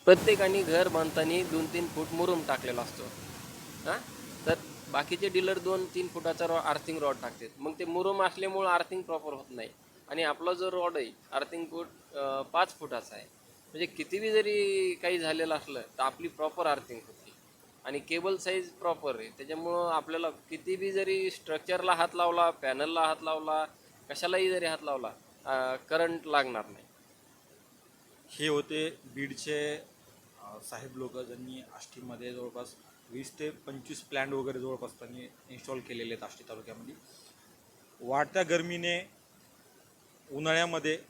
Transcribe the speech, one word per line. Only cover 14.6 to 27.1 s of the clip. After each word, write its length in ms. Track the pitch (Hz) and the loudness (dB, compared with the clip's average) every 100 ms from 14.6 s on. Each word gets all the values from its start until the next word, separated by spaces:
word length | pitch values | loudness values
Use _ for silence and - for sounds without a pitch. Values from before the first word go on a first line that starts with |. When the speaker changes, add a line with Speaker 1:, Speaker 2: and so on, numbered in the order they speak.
| 202 196 185 170 | 2 4 2 2
Speaker 1:
काही 160 | 175 180 | 0 2
झालेलं 360 | 160 160 165 | 2 0 2
असलं, 260 | 151 147 131 | 0 -2 -10
तर 220 | 113 - | -8 0
आपली 260 | 135 131 165 | 0 0 -8
प्रॉपर 380 | 156 156 175 160 | -2 -2 2 2
अर्थिंग 340 | 139 - 117 - | 2 -2 -14 -16
होते 260 | - - - - - - - | -20 -20 -20 -20 -20 -20 -14
आणि 140 | 131 143 | -8 -6
केबल 380 | 139 165 185 190 | -2 -2 0 0
साईज 320 | 185 185 175 | 0 -2 -2
प्रॉपर 440 | - 175 160 143 117 | -2 -2 0 -2 -4
आहे, 100 | 110 - | -8 -14
त्याच्यामुळं 540 | 139 160 170 175 175 | -8 -6 -2 0 2
आपल्याला 380 | 160 156 165 165 | 0 0 -2 -2
कितीबी 640 | - - 160 175 185 196 | -4 -12 -8 -4 -2 0
जरी 380 | 190 190 190 185 | 0 2 2 0
स्ट्रक्चरला 640 | - - 156 - 180 180 | -4 -4 -4 0 2 4
हात 160 | 170 175 | 4 4
लावला, 360 | 175 175 170 170 | 4 4 6 4
पॅनलला 500 | 160 135 131 156 165 | 4 0 0 0 4
हात 160 | 160 156 | 2 2
लावला, 420 | 160 156 156 156 156 - - - - | -2 -2 0 0 -2 -8 -20 -20 -12
कशालाही 400 | 143 175 185 185 | -4 0 2 2
जरी 140 | 185 | 2
हात 200 | 165 156 | 0 -2
लावला, 240 | 151 135 113 - - - | -2 -2 -4 -8 -20 -12
अ, 320 | 143 131 127 131 | -2 0 0 -2
करंट 500 | - 160 165 165 156 | 0 2 2 0 2
लागणार 400 | 147 131 113 104 | 4 4 -2 -6
नाही. 180 | 101 - - - | -12 -20 -20 -20